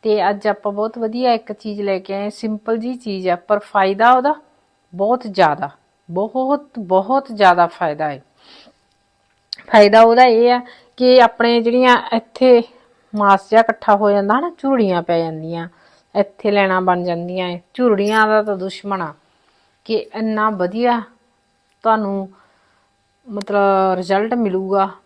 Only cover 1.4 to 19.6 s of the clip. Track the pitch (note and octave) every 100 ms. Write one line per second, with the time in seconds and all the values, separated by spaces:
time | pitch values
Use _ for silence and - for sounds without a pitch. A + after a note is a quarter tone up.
1.4 | A#3 G#3 G#3+ G#3 G3+ F#3+ F#3+ G3 G3+ G#3+
2.4 | A3 G#3+ A3 A3+ A#3 B3 A3+ G3 F#3 F3
3.4 | _ G#3 G#3 G#3 F#3+ G3 A#3 B3+ C4 D4+
4.4 | _ _ _ _ _ F3 G3+ B3 A#3+ F#3
5.4 | E3 D3 C#3+ - _ _ _ E3+ G#3+ B3
6.4 | C4 C#4+ D4 - F#3 F#3 F#3+ C4+ C4+ G#3+
7.4 | G3 F3 E3+ - E3+ D3 D#3 C#3 _ _
8.4 | _ - - _ _ _ _ _ _ _
9.4 | _ - - A3+ G3+ A3 A3+ A#3 B3+ A3+
10.4 | A#3+ B3 B3 - _ - B3+ B3+ A#3 -
11.4 | A#3 A#3 A3+ B3 B3+ A#3+ - A#3 - -
12.4 | B3+ A#3+ A#3 _ _ _ _ G#3 G3+ G3
13.4 | - A3 A3+ A3 - G3+ G#3 G3+ G3+ G#3+
14.4 | E4+ E4+ C4+ C4 G#3 F3 E3+ E3+ E3 D#3+
15.4 | D#3+ E3+ E3 _ _ _ _ - G3 _
16.4 | A3 G3+ G3 F#3 F#3 F3+ F3+ E3+ F3 F#3
17.4 | F3+ F3 _ - B3 G3+ G3+ A3 G#3+ G#3+
18.4 | G#3+ G3 F#3+ - G3+ F#3+ D#3+ D3 _ _
19.4 | _ _